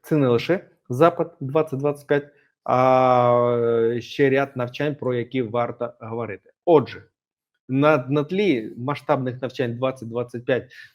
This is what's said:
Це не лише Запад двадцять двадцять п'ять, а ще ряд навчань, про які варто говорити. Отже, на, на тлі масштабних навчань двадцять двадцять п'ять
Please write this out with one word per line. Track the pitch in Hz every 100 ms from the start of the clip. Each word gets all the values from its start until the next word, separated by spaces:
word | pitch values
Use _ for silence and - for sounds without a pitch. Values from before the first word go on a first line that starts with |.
Це | - 156
не | 131
лише | 117 - 185 - _ _
Запад | 123 165 175 165 _
двадцять | 135 151 156 135
двадцять | 147 143 -
п'ять, | 143 143 _ _ _
а | - 123 131 131 127 123 123 120 120 120 117 117 113 120
ще | - - 139
ряд | 135 139 123
навчань, | 123 - 147 147
про | 127
які | 123 117 131
варто | 113 120 120 120 120 -
говорити. | 110 117 110 95 _ _
Отже, | - 156 110 - - _ _ _ _ _ -
на, | 131 147 151 131
на | 147
тлі | 147 185 208 127 110 -
масштабних | 123 143 - 135 127 127
навчань | 127 - 123
двадцять | 117 131 131 113
двадцять | 117 120 120
п'ять | 120 123 123 - -